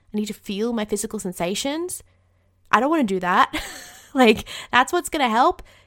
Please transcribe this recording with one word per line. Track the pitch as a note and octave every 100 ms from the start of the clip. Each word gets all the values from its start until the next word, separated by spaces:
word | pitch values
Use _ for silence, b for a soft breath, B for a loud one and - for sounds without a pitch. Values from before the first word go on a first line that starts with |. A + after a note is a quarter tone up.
| _
I | G#3+
need | G#3+
to |
feel | - - G3 A#3
my | A#3
physical | G#3+ G3+ G#3+ G#3
sensations. | F#3 - F3 G3+ C#4 D#4 F4+ - - _ _ _ _ _ _
I | G#3+
don't | C4+
wanna | E4
do | A3+ F#3+
that. | F3+ G3+ C#4
<laughs> | D4+ - - - - -
Like, | C4+ A#3 A3 - B B
that's | A#3+ C4+
what's | F4 E4+
gonna | D#4+ B3
help. | A3 D#4 F4+ b b